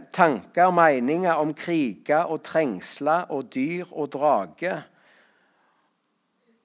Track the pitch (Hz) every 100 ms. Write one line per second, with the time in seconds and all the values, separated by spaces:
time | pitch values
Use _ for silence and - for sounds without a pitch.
0 | - - 170 120 - - 180 175 165 135
1 | 120 165 185 160 156 156 - 165 127 92
2 | - 147 165 156 - 160 143 92 - -
3 | 147 165 175 147 120 131 139 175 175 156
4 | 143 139 147 117 92 - 170 170 - _
5 | _ _ _ _ _ _ _ _ _ _
6 | _ _ _ _ _ _